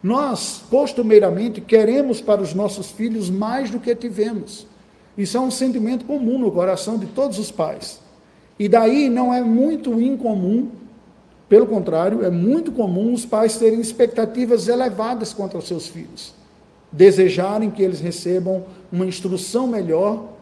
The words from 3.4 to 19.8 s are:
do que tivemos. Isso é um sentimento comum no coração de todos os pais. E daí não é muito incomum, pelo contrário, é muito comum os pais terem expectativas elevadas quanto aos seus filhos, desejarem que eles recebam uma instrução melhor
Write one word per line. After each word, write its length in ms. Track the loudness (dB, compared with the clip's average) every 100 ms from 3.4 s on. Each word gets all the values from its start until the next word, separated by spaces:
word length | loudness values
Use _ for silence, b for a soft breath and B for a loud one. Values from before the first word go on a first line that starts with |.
| -2 -4 -4
do 100 | -6
que 140 | -4
tivemos. 720 | -4 -4 -4 -4 -4 -10 -16 -20 b b b b -6
Isso 200 | -4 -2
é 40 |
um 100 | -2
sentimento 540 | -2 -2 0 -2 -4
comum 340 | -4 -2 0 0
no 120 | 0
coração 480 | 0 0 -2 -4 -6
de 80 | -6
todos 320 | -2 -2 -2
os 120 | -8
pais. 500 | -4 -4 -4 -14 -18 -20 _ b b b _
E 100 | 4
daí 400 | 6 6 4 2
não 240 | 2 0
é 80 | 0
muito 580 | 2 2 2 0 -2 0
incomum, 720 | 0 0 -2 -2 0 0 -2 -8 -20 -20 -20 _ _ _ _
pelo 180 | 6 6
contrário, 580 | 0 -2 0 0 0
é 60 | 0
muito 400 | 0 2 0 -2
comum 440 | -2 -2 0 0
os 100 | -2
pais 320 | -2 0 0 4
terem 240 | 2 2
expectativas 880 | -4 0 0 0 -4 -2 0 0 2
elevadas 640 | 0 0 -2 -6 -4 -8
quanto 240 | -8 -8 -8
aos 100 | -8
seus 200 | -10 -10
filhos, 480 | -16 -18 -18 -20 -20 _ _ _ _ _
desejarem 760 | 8 8 8 2 2 -2 -2 -4
que 120 | 0
eles 180 | -2 0
recebam 640 | -6 -6 -4 -2 -2 -4 -6 B B
uma 140 | -4 -4
instrução 600 | -4 -6 -6 -4 -4 -2
melhor 680 | -4